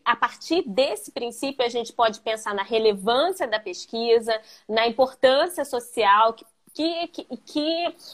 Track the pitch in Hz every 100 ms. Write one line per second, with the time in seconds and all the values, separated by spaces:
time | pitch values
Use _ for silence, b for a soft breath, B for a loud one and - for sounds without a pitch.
0 | - 233 240 - - 330 277 190 277 415
1 | - - 233 233 277 277 240 240 226 -
2 | 226 214 226 220 220 202 - 226 220 196
3 | 190 247 339 370 269 214 202 - - -
4 | 233 226 220 220 b b - 220 233 226
5 | 262 - 262 262 349 339 277 247 - -
6 | 202 208 226 226 - _ _ - 320 339
7 | 339 - - 240 - 302 302 330 339 B
8 | B